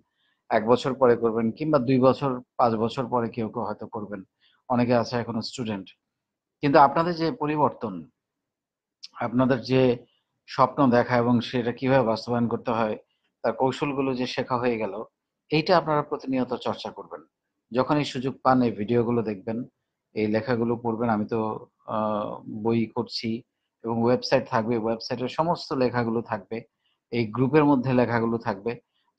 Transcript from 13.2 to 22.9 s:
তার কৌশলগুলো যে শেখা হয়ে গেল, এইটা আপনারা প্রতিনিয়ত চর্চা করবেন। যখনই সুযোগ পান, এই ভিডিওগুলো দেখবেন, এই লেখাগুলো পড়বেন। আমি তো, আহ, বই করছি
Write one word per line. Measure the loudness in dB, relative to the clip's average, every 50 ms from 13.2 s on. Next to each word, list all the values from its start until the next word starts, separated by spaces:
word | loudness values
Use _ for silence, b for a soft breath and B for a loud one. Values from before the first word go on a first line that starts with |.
| _ _ _ _ -4
তার | -4 -2
কৌশলগুলো | 0 0 -2 0 -2 -4 -4 -2 -2 -2 -2 -2
যে | -2 -4
শেখা | -4 -4 -6 -4 -2 -2
হয়ে | 0 0 0 0 -2
গেল, | -4 -6 -6 -10 -12 -12 _ _ _ _ _ _ _ _
এইটা | -2 0 2 4 4 2
আপনারা | 4 2 0 0 0
প্রতিনিয়ত | -2 -6 -6 -4 -4 -2 -2 -2 -2 -4
চর্চা | -6 -4 -6 -6 -6 -8 -10
করবেন। | -12 -12 -14 -14 -16 -16 -16 _ _ _ _ _ _ _ _ _ -2
যখনই | -2 0 2 0 0 0
সুযোগ | -2 -6 -6 -6 -6 -8 -2 _
পান, | 2 4 4 4
এই | 2 0
ভিডিওগুলো | -2 -2 0 0 0 2 2 0 0 -2
দেখবেন, | -2 -6 -6 -6 -8 -6 -6 -8 -10 _ _ _ _ _ _ _ _ _
এই | -2 -2
লেখাগুলো | 0 0 0 0 0 -2 -2 0 -2 -2
পড়বেন। | -2 -2 -4 -4 -2 0 0
আমি | 0 0 -2
তো, | -2 -2 -2 -2 -2 -4 -8 -10 -16 _ _ _
আহ, | -8 -4 -4 -2 -2 -2 -4 -4 -6 -8 -12 -12 -12
বই | -12 -6 -2 0 0 0 0
করছি | -2